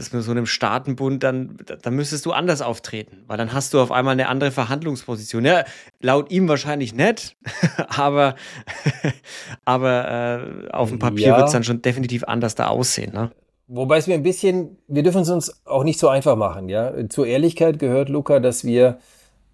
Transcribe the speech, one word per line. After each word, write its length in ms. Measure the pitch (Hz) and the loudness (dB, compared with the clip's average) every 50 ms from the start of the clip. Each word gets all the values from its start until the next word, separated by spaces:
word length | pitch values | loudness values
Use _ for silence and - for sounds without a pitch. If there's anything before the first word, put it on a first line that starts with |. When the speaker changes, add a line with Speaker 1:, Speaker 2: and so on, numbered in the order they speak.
| 131 | -10
Speaker 1:
so 280 | - - 120 113 110 | -6 -6 -6 -4 -2
einem 160 | 120 120 120 | -2 -2 -2
Staatenbund, 760 | 110 - - - 107 104 127 131 143 135 117 139 135 135 131 135 | -2 -4 -2 -2 0 0 -2 -2 -4 -4 -4 -2 -2 -2 0 0
dann, 340 | 131 131 131 131 127 - - - - - - - | -2 -2 -2 -6 -8 -12 -16 -16 -14 -16 -10 -6
dann 120 | 120 120 | -4 -4
müsstest 320 | 135 147 143 156 147 - | -4 -4 -4 -6 -6 -6
du 60 | 165 165 | -4 -4
anders 300 | - 165 180 165 139 135 | -2 0 0 -2 -2 -2
auftreten, 600 | 120 120 - - - - 110 107 - - - - - | -4 -6 -6 -10 -12 -10 -12 -12 -12 -16 -20 -12 -8
weil 100 | 107 107 | -6 -4
dann 140 | 117 110 117 | -4 -4 -4
hast 220 | 139 131 - - | -4 -4 0 2
du 60 | 139 | 2
auf 120 | 127 113 - | 2 4 2
einmal 200 | 127 127 135 131 | 0 0 2 0
eine 160 | 131 131 - | 0 0 0
andere 220 | 127 135 143 139 | 0 0 -2 -2
Verhandlungsposition. 920 | 127 - 123 110 135 143 165 165 139 123 - - 123 107 110 - - 117 117 | 0 -2 -2 -2 -4 -4 -4 -6 -6 -6 -8 -8 -10 -8 -8 -6 -4 0 2
Ja, 200 | 143 180 170 - - - - - - _ _ | 4 4 4 2 -2 -8 -16 -20 -20 _ _
laut 320 | - 127 131 143 143 - 180 | 0 2 2 2 2 0 0
ihm 160 | 180 185 170 | 2 2 4
wahrscheinlich 460 | 151 135 - 147 147 143 135 117 107 | 2 0 0 -4 -4 -4 -4 -6 -2
nicht, 420 | 120 151 208 240 - - - - _ _ - - - - | 0 2 2 2 0 -6 -14 -18 _ _ -14 -4 -2 0
<laughs> 320 | 160 - - 165 - - | 0 0 -2 -6 -4 -2
aber, 380 | - 143 143 143 143 143 135 127 - - - - - - - - - - 151 - - - | 0 0 2 4 4 4 2 2 -2 -10 -18 -18 -18 -16 -16 -16 -4 -4 -4 -4 -2 -2
<laughs> 600 | 151 127 - _ - - - - - - - _ | -4 -4 -4 _ -18 -18 -18 -16 -16 -16 -6 _
aber, 760 | - 127 127 127 131 127 123 123 - 120 120 120 120 120 120 - - - - - | 0 0 2 2 2 2 2 0 -2 -4 -4 -2 -2 -4 -4 -6 -10 -12 -14 -12
äh, 40 | - - | -8 -2
auf 160 | - 123 110 | -2 -2 -2
dem 100 | 107 113 | -2 -2
Papier 300 | 110 123 107 104 107 107 | -2 0 0 2 4 6
Speaker 2:
Ja. 100 | 113 120 | 6 6
Speaker 1:
wird's 140 | 139 147 147 | 6 6 4
dann 100 | 123 113 | 2 0
schon 180 | 117 123 120 | 0 -2 0
definitiv 440 | - 127 120 131 131 120 120 120 - | 0 -2 0 0 -2 -4 -4 -4 -4
anders 320 | - 110 117 120 - - | -4 -2 -2 -2 -2 -2
da 100 | - - | -2 -2
aussehen, 460 | - - 113 127 - - - - - - | 0 0 0 0 -2 -2 -4 -6 -6 -6
ne? 180 | 101 113 117 - _ _ _ _ _ _ _ | -4 -6 -6 -6 _ _ _ _ _ _ _
Speaker 2:
Wobei 300 | 123 123 131 131 151 160 | -6 -6 0 2 4 2
es 100 | 151 185 | 4 2
mir 60 | 180 | 0
ein 100 | 160 139 | 2 2
bisschen, 540 | 180 180 - - 196 185 185 175 - - - _ - | 0 0 2 2 2 2 0 -2 -4 -10 -18 _ -4
wir 160 | 143 143 147 | -2 2 2
dürfen 180 | 180 175 190 175 | 4 4 4 2
es 80 | 160 | 2
uns 320 | 180 175 147 - - _ _ | 0 0 -2 -4 -8 _ _
auch 200 | - 135 135 135 | -4 -2 0 2
nicht 160 | 160 151 - | 0 2 4
so 80 | - 147 | 4 4
einfach 260 | 135 135 135 151 127 | 4 4 4 4 4
machen, 340 | 110 107 98 85 98 95 92 | 4 2 0 -2 -4 -6 -4
ja. 240 | 95 107 113 131 - - 120 107 | -2 -2 -2 -2 -4 -6 -6 -6
Zur 180 | - - 139 | -2 -2 0
Ehrlichkeit 520 | 113 120 135 151 170 165 - 165 165 156 151 | 2 2 2 2 2 2 4 4 4 4 2
gehört, 300 | 143 131 123 135 139 139 | 0 2 2 2 2 0
Luca, 320 | 139 147 139 - 147 139 | -2 -4 2 2 4 4
dass 240 | 120 127 120 - - | 4 2 0 0 -2
wir 340 | 127 117 120 123 127 123 - _ _ _ _ _ _ _ _ _ _ | 0 4 6 6 6 4 0 _ _ _ _ _ _ _ _ _ _